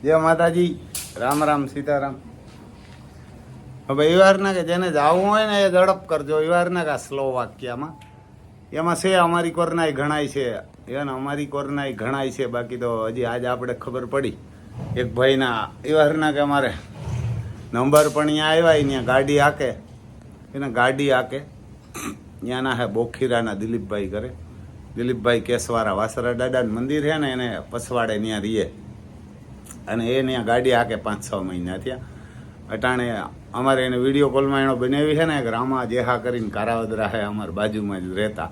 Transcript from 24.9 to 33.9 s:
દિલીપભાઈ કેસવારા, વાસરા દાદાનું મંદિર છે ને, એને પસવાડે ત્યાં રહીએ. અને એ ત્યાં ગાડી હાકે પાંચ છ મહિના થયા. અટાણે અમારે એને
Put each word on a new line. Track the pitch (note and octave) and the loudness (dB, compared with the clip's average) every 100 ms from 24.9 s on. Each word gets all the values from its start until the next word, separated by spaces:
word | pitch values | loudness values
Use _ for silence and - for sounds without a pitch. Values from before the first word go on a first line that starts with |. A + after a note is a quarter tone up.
| A#2 | -6
દિલીપભાઈ | A#2+ A#2+ A2 A#2 | -4 0 2 0
કેસવારા, | - A#2+ - A#2 A2 | 2 -2 0 0 0
વાસરા | G2 A2+ - A#2+ | 0 -2 -2 -2
દાદાનું | A#2 B2+ C3 A#2 | -2 0 0 0
મંદિર | A2 C3 D3+ | -2 -2 0
છે | C#3+ D#3 | 0 0
ને, | C#3+ | -2
એને | B2+ A#2+ F#2+ - | -2 -4 -6 -8
પસવાડે | A#2+ - B2 A2+ G#2+ | -10 -4 -2 0 0
ત્યાં | A2 G#2+ | -2 -2
રહીએ. | G2+ A2 - - - - - - - - - - - - - | -2 -2 -2 -6 -18 -18 -18 -20 -20 -20 -20 -20 -18 -16 -6
અને | A2+ A#2 | -4 0
એ | C3 | 0
ત્યાં | C3 B2+ A2 | 0 -2 0
ગાડી | A#2+ B2+ | 2 4
હાકે | A#2+ A#2 G#2+ A2 | 4 2 -2 -4
પાંચ | G#2 - | -6 -4
છ | G2+ | -6
મહિના | F#2 F2+ F2+ F#2+ | -4 -6 -6 -6
થયા. | C3 C3 - - - - - - - | -6 -8 -12 -18 -18 -18 -20 -20 -10
અટાણે | A2 B2 B2+ A#2+ G#2+ E2 - - | -4 -2 0 -2 -4 -6 -12 -12
અમારે | A#2 C3 C3 | -4 2 2
એને | B2+ | 2